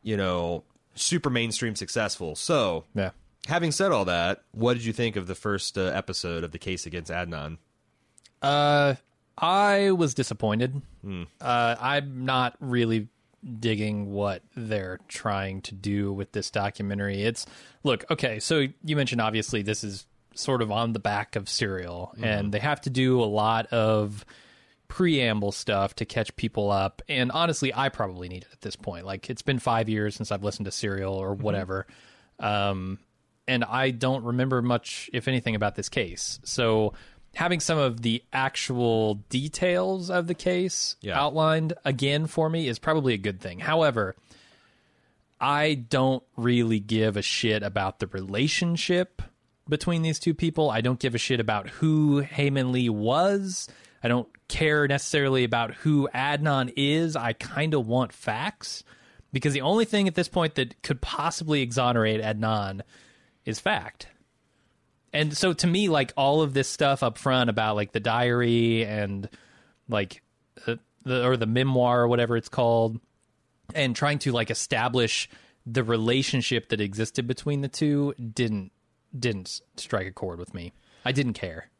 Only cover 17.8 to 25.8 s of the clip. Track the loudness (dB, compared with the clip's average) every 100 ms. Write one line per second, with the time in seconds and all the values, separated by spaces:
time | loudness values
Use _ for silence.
17.8 | -2 -2 -2 -4 -2 -4 0 2 0 -4
18.8 | -4 0 0 0 0 0 -2 -2 -2 -4
19.8 | -4 -10 -16 _ _ -8 -2 0 0 0
20.8 | 0 -2 -2 -2 -4 -6 -4 -4 -2 -4
21.8 | -8 -10 -12 -6 -2 0 0 -2 -2 -2
22.8 | -2 0 4 4 4 2 2 2 0 2
23.8 | 4 4 0 -6 -16 -20 -20 _ _ _
24.8 | _ 0 2 4 2 2 -2 -4 0 2